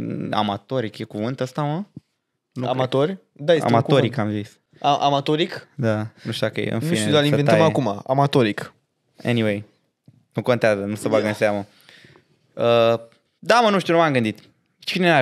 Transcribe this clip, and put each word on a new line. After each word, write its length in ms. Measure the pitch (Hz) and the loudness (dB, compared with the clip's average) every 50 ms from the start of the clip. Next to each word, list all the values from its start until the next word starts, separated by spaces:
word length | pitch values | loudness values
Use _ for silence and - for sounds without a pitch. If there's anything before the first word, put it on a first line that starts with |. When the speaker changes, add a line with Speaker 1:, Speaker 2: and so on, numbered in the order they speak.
| 117 113 120 - - - | -6 -6 -6 -6 -6 -4
Speaker 1:
amatoric 680 | - 107 104 104 101 98 _ - 131 131 113 101 - | -2 -2 0 -2 -4 -6 _ -6 -4 -4 -4 -6 -8
e 60 | - 110 | -12 -12
cuvânt 360 | - - 104 107 123 135 - | -10 -8 -6 -6 -6 -4 -4
ăsta, 220 | 127 123 - 151 | -6 -6 -4 -6
mă? 140 | 147 147 151 180 208 _ - - _ _ _ _ _ _ _ _ _ _ | -4 -4 -4 -6 -8 _ -16 -20 _ _ _ _ _ _ _ _ _ _
Nu 100 | - 123 127 | -10 -8 -4
cred. 40 | |
Speaker 2:
Amatori? 500 | 120 131 131 127 123 - 135 143 180 190 - _ _ | -4 -2 -2 -2 0 2 0 0 0 -2 -8 _ _
Da, 220 | _ - 147 160 170 | _ -6 0 2 2
este 120 | 151 104 | 2 4
un 60 | 107 120 | 2 2
Speaker 1:
Amatoric, 400 | 117 - - 143 131 120 113 120 | 2 2 4 2 2 2 0 -2
Speaker 2:
cuvânt. 160 | 120 104 107 | -4 -4 -4
Speaker 1:
am 60 | 107 | -4
zis. 240 | 104 101 - _ _ _ _ _ - | -6 -8 -10 _ _ _ _ _ -6
Speaker 2:
A-, 160 | - 139 143 - - | -2 -2 0 2 0
amatoric? 600 | 143 143 139 139 - 156 151 180 - - - - _ - | 0 0 0 0 -2 -2 -2 -2 -4 -6 -14 -16 _ -8
Speaker 1:
Da, 320 | - 123 110 107 107 107 110 _ _ - | -4 -2 -2 -2 -2 -4 -8 _ _ -10
nu 80 | 120 | -8
știu 160 | 113 - - | -6 -4 -4
dacă 140 | 110 - 107 | -4 -4 -4
e, 60 | 107 - | -6 -4
în 20 | - | -4
Speaker 2:
Nu 60 | 113 - | -4 -2
Speaker 1:
fine, 100 | 165 175 | -2 -2
Speaker 2:
știu, 160 | - 107 - | -2 0 2
dar 80 | 151 147 | 2 2
Speaker 1:
să 60 | 143 | 2
Speaker 2:
inventăm 300 | 147 143 143 143 117 110 | 2 2 2 2 2 4
Speaker 1:
taie. 120 | 107 107 104 | 4 2 2
Speaker 2:
acum. 320 | 107 147 127 104 101 104 - | 2 0 -2 -2 -4 -6 -4
Amatoric. 680 | - 131 139 139 139 - 139 117 104 101 - - - _ _ _ _ _ _ _ _ _ _ - | -2 2 2 2 2 4 2 2 2 0 -4 -10 -14 _ _ _ _ _ _ _ _ _ _ -4
Speaker 1:
Anyway, 400 | 123 120 117 110 107 101 101 104 _ _ _ _ _ _ _ _ - _ _ _ _ - | -2 0 0 0 0 -2 -4 -8 _ _ _ _ _ _ _ _ -20 _ _ _ _ -10
nu 80 | 117 | -6
contează, 380 | 104 123 123 110 - 110 104 98 | 0 0 0 2 2 2 2 0
nu 140 | 101 101 107 | -2 -6 -6
se 120 | 104 - | -4 -2
bagă 200 | 110 110 107 104 | 0 0 0 0
în 60 | 107 104 | 0 -2
seamă. 320 | - 110 107 104 101 98 _ _ _ _ - - - - - _ _ _ _ _ _ _ _ - | 0 0 0 0 -2 -6 _ _ _ _ -20 -20 -20 -20 -20 _ _ _ _ _ _ _ _ -6
Uh, 100 | - 117 117 117 117 113 117 117 113 - - _ _ _ _ _ _ | -2 2 2 4 4 4 4 2 0 -4 -14 _ _ _ _ _ _
da, 200 | - 165 220 247 | 0 2 4 4
mă, 100 | 233 208 | 4 4
nu 100 | 202 185 | 2 2
știu, 140 | - - 165 | 0 2 2
nu 60 | 170 | 2
m-am 120 | 165 156 135 | 4 4 2
gândit. 260 | 123 113 107 104 - - _ _ _ _ _ _ _ | 2 0 0 -4 -6 -14 _ _ _ _ _ _ _
Cine 300 | - - - 180 185 175 | -10 -6 -4 0 2 4
n-aș 120 | 160 139 | 4 4